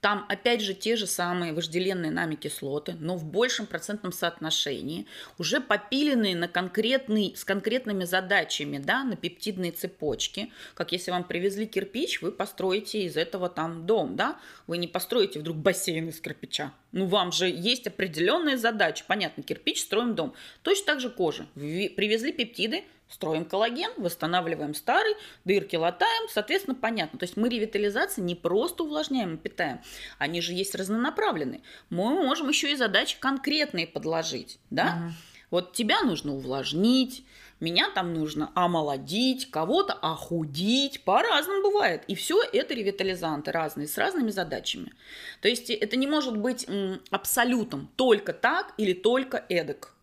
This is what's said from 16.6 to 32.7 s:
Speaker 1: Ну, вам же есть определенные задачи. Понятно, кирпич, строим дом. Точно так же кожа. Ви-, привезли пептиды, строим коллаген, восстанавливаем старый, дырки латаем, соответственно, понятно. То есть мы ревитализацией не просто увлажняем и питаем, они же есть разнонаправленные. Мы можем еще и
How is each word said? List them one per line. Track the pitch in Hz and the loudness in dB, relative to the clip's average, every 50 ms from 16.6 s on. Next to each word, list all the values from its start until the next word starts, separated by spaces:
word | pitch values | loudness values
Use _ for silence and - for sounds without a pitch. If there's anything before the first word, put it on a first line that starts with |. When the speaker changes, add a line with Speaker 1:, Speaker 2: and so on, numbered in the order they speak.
| 147 139 - _ _ _ - | -6 -6 -8 _ _ _ -2
Speaker 1:
Ну, | 180 190 | -2 2
вам | 180 180 208 180 175 160 | 4 4 4 4 2 2
же | 156 180 185 | 2 2 2
есть | 170 160 175 220 247 254 - 208 | 0 2 2 2 2 2 0 -8
определенные | - - 196 185 151 156 170 190 277 349 339 294 269 | -4 -2 -4 -2 0 2 4 4 4 4 4 2 2
задачи. | 254 220 233 226 208 196 165 151 - - - | 2 2 0 2 4 2 2 2 -2 -2 -2
Понятно, | - 208 190 156 - - 139 | 0 0 0 -2 -4 -8 -6
кирпич, | - 160 - - - 226 - - | -6 -6 -2 -2 -2 -2 -2 -2
строим | - - 208 240 240 220 | 0 0 2 2 2 0
дом. | 165 160 - - - - - - - _ | 0 -2 -4 -6 -12 -20 -20 -20 -6 _
Точно | 320 392 392 - | 2 2 2 4
так | - 294 277 | 0 0 0
же | 247 240 | 0 -6
кожа. | - - 185 156 147 - 151 147 _ | -2 0 0 0 0 -2 -10 -14 _
Ви-, | 139 143 147 156 180 208 - | -10 -8 -6 -2 -2 -2 -2
привезли | - - 190 208 214 226 226 294 | 0 0 2 2 2 2 0 -2
пептиды, | - - 240 220 - - 190 220 247 370 403 - - _ _ _ | -2 -2 -4 -4 -2 -2 -2 -2 -2 -4 -6 -10 -20 _ _ _
строим | - - - 156 160 156 170 | -10 -6 -2 -2 0 -2 -2
коллаген, | 160 - 190 220 240 240 277 370 440 508 | -2 0 2 2 2 0 -2 -4 -4 -4
восстанавливаем | 381 208 170 160 - - 160 175 180 175 165 165 151 151 143 151 | -2 -4 -4 -2 -2 -2 0 2 2 2 0 -2 -2 -2 -4 -6
старый, | - - - 262 359 440 440 415 415 - - - - _ | -4 0 2 2 4 4 2 0 -2 -6 -20 -20 -10 _
дырки | 175 202 202 196 - - | 2 2 2 2 0 -2
латаем, | 165 165 170 175 - 359 440 453 453 453 440 | 2 2 2 2 2 2 2 2 0 -2 -2
соответственно, | - 220 214 214 311 381 381 - 262 | -2 -4 0 2 0 0 2 0 -4
понятно. | 262 - 220 233 214 165 151 - - | -2 -2 -2 0 0 -2 -4 -4 -6
То | - | -6
есть | 175 - 202 | -4 0 0
мы | 220 247 | 2 2
ревитализацией | 240 233 208 220 - 202 208 208 202 240 330 370 - - 185 | 2 0 -2 0 0 0 0 2 2 2 0 0 0 -2 -2
не | 175 175 | -2 -2
просто | 175 - 170 175 202 262 349 - - 339 | -2 0 2 2 4 2 2 0 -4 -4
увлажняем | 302 302 302 311 - 269 262 214 180 160 | -2 -2 -2 -2 0 0 0 0 -2 -4
и | 156 | -6
питаем, | - - - - 175 147 123 117 - - - - - - - - | -8 -10 -4 -2 -2 -2 -2 -6 -10 -16 -16 -16 -16 -16 -6 -4
они | 143 147 165 175 165 | -4 -2 0 -2 -2
же | 170 175 | -2 -2
есть | 180 196 190 - | -2 -2 -2 -2
разнонаправленные. | 185 190 185 214 226 240 294 302 - 427 403 262 165 147 127 - - - - - - - _ | -4 -2 -2 0 0 0 0 0 0 0 0 2 0 -2 -4 -4 -8 -14 -18 -20 -20 -12 _
Мы | - 170 190 226 285 381 349 | -2 0 2 2 2 2 4
можем | 254 285 320 320 254 | 2 2 0 0 0
еще | - - - | 0 2 2
и | 285 | 0